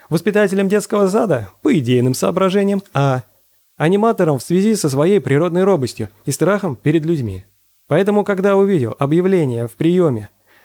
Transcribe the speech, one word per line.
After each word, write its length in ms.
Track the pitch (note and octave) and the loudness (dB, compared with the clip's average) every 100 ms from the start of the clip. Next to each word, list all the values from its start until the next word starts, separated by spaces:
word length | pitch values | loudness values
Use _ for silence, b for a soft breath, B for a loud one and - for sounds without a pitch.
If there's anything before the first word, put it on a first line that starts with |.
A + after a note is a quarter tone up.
| b | b
Воспитателем 580 | E3 G#3+ G#3 G3+ F#3+ G3 | -4 0 0 0 0 0
детского 380 | G3+ F#3+ G#3 G3 | -2 -2 0 0
сада 440 | G#3+ A3 C3 G2+ - | 0 0 -2 -6 -4
по 100 | D4+ F#3 | 0 0
идейным 360 | A#2+ B2 B2 | 2 2 2
соображениям, 680 | C3 F#3+ F3+ F#3+ G3+ G3+ G3 - | 0 -2 0 0 0 0 -2 -4
а 300 | C#3+ C#3 B2+ - _ _ _ _ - | -2 0 -2 -6 _ _ _ _ -4
аниматором 640 | D3+ G3+ A3+ A3 E3+ C#3 | 0 2 0 0 0 -2
в 40 | |
связи 320 | - F3 G#3+ G#3+ | 0 0 2 0
со 120 | D3+ | 0
своей 320 | C3 E3 G3+ | 0 2 0
природной 440 | C#3 C#3 F3 F3 | 0 0 0 0
робостью 440 | G3 F3 B2 - G#2+ - - | 2 0 -2 -6 -10 -8 -8
и 40 | |
страхом 460 | C#3 E3 G3+ F#3+ B2 | -2 0 0 -4 -4
перед 280 | C#3+ D#3+ | 0 0
людьми. 400 | D#3+ D#3+ A2 F#2+ - _ _ _ - | 0 -2 -4 -8 -14 _ _ _ -4
Поэтому, 360 | D3+ G3+ G#3 | 0 2 0
когда 320 | G3+ F#3+ G3 G3 | 0 0 2 2
увидел 380 | G3 F3+ A2+ - | 2 2 -2 -4
объявление 680 | C#3 E3 F3+ F#3+ C#3 A#2 A#2 | 0 0 2 2 0 -2 -6
в 60 | |
приёме 580 | - E3 F3+ E3+ A2+ G2+ _ b b | -2 0 2 2 -2 -8 _ b b